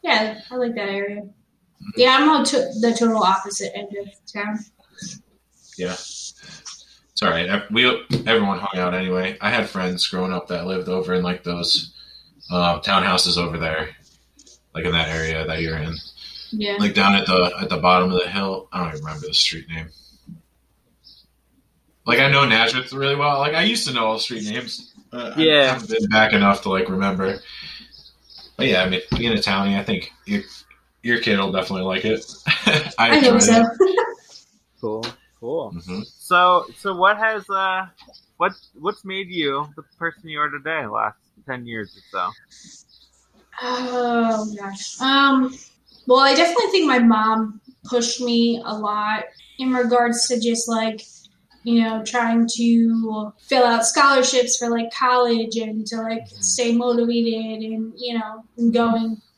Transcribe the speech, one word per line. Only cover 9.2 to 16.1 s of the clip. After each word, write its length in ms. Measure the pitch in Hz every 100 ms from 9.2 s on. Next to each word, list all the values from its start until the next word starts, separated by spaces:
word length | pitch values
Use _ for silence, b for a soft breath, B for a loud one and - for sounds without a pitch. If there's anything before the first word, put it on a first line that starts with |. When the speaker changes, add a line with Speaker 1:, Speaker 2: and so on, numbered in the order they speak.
| 92 95
Speaker 2:
I 120 | 104
had 180 | 120 104
friends 380 | 95 92 90 -
growing 260 | 92 92
up 140 | 90 -
that 180 | 87 87
lived 240 | 95 90
over 240 | 92 90
in, 80 | 92
like, 200 | 90 90
those, 500 | 87 87 85 - - B B B B B -
uh, 300 | 90 87 85
townhouses 560 | - 98 95 92 90 87
over 200 | 85 82
there, 300 | 82 80 78 - _ _ _ _ - - _
like, 100 | 82 85
in 60 |
that 160 | 82 80
area 360 | 80 80 80 80
that 160 | 80
you're 160 | 82 80
in. 160 | 80 78 -